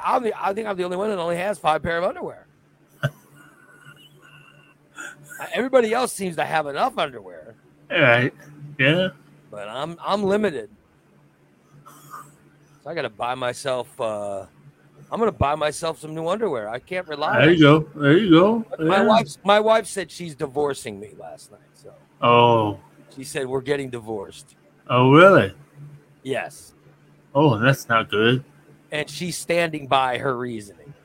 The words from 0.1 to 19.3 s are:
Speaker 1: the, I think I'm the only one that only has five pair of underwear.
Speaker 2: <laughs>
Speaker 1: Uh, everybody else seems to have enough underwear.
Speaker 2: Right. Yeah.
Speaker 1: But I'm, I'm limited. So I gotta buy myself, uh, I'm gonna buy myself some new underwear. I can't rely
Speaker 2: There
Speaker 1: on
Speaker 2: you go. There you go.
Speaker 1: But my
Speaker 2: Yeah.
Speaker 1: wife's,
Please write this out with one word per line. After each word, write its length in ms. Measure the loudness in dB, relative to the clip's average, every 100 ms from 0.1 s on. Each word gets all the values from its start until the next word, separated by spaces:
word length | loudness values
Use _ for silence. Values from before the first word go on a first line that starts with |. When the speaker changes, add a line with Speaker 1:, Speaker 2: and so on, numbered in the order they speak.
| -2
Speaker 1:
the, 100 | -2 -4
I 160 | -4
think 140 | -4 -6
I'm 80 | -6
the 80 |
only 140 | -6 -4
one 100 | -4
that 80 | -4
only 200 | -4 -4
has 200 | -4 -4
five 240 | -2 -2
pair 160 | -2 -4
of 60 |
underwear. 440 | -4 -6 -12 -14 -20 _ _ _ _ _
Speaker 2:
<laughs> 80 | -8 -8 _ -20 -20 _ _ -20 -20 -20 -20 _ -20 -20 _ _ _ _ _ -20 -20 -20 -20 -16
Speaker 1:
Uh, 60 | -8
everybody 400 | -6 0 2 2
else 180 | 0 -4
seems 240 | -6 -6 -4
to 80 |
have 240 | -2 -2 -4
enough 300 | -2 -4 -2
underwear. 580 | -6 -8 -16 -18 -20 -20 _ _ -6
Speaker 2:
Right. 440 | 2 4 4 2 -6 -20 -20 -12 0
Yeah. 300 | 2 2 0 -6 _ _ _
Speaker 1:
But 200 | -16 -12
I'm, 280 | -8 -10 -8
I'm 200 | -4 -2
limited. 460 | 0 0 -2 -4 -12 _ _ _ _ _ _ _ _ _ _ -20 -20 -20 -20 -20 -20 _ _ _ _ _
So 60 | -12
I 40 |
gotta 160 | -8 -8
buy 260 | -6 -6 -4
myself, 640 | -6 -6 -6 -6 -6 -8
uh, 440 | -6 -6 -8 -10 -12 _ -20 _ _ -20 -10
I'm 60 | -4
gonna 120 | -2
buy 240 | 0 -2 -2
myself 420 | -4 -4 -8 -8
some 140 | -10
new 140 | -8 -6
underwear. 420 | -2 -4 -4 -6
I 100 | -10
can't 280 | -10 -10 -8
rely 320 | -6 -2 4
Speaker 2:
There 100 | 4
Speaker 1:
on 60 | 6
Speaker 2:
you 60 |
go. 180 | 6 6 2 0
There 220 | 4 4
you 120 | 6
go. 340 | 6 6 2 -4
Speaker 1:
But 120 | -4
my 160 | 0 2
Speaker 2:
Yeah. 100 | 4
Speaker 1:
wife's, 320 | 2 0